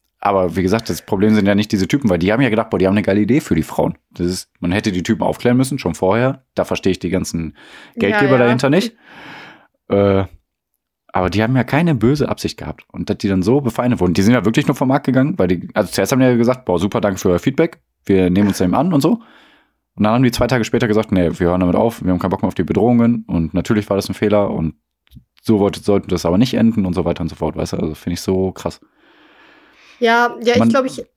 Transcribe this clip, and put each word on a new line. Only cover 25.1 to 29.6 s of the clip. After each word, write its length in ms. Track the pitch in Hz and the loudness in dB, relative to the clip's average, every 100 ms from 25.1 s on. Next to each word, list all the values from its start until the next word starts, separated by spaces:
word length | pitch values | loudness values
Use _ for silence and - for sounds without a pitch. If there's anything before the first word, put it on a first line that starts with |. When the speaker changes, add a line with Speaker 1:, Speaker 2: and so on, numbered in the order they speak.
| - - _ | -20 -20 _
Speaker 1:
so 180 | - 107 | 0 2
wollte, 200 | 101 - | 2 0
sollten 280 | - 101 - | -2 -2 -2
das 160 | 87 85 | -2 0
aber 120 | 90 | 2
nicht 160 | - | 0
enden 320 | 226 226 110 92 | 2 0 0 -2
und 80 | |
so 120 | 90 - | -2 -2
weiter 160 | - | -4
und 80 | 82 | -6
so 60 | 76 | -6
fort, 200 | 78 78 | -6 -6
weißt 180 | 80 | -6
du, 40 | - | -4
also 180 | 80 76 | -6 -6
finde 180 | - | -8
ich 80 | 87 | -6
so 300 | - 95 92 | -4 -2 -2
krass. 280 | - 85 - _ _ _ _ _ _ _ _ | -6 -10 -10 _ _ _ _ _ _ _ _